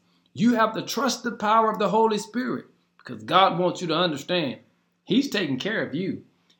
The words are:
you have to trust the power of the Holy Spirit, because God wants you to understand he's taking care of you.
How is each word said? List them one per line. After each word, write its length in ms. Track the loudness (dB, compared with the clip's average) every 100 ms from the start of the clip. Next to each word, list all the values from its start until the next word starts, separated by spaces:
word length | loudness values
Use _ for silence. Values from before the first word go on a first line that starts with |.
| _ _ _
you 220 | 0 2 4
have 180 | 2
to 80 | -2
trust 420 | -6 -4 -2 -4
the 80 | -6
power 380 | -4 2 4 2
of 100 | 2
the 100 | 0
Holy 280 | 2 2 0
Spirit, 480 | -4 -6 -4 -6 -10 _ _ _
because 260 | -16 -12
God 360 | 0 4 4 2
wants 220 | -2 -2
you 60 | -2
to 80 | 0
understand 640 | -2 -4 -4 -2 -2 -6 _ _ _ _ -2
he's 240 | 0 2
taking 300 | 2 2 -2
care 260 | -2 -2 -2
of 100 | -2
you. 280 | -4 -6 -10 _ _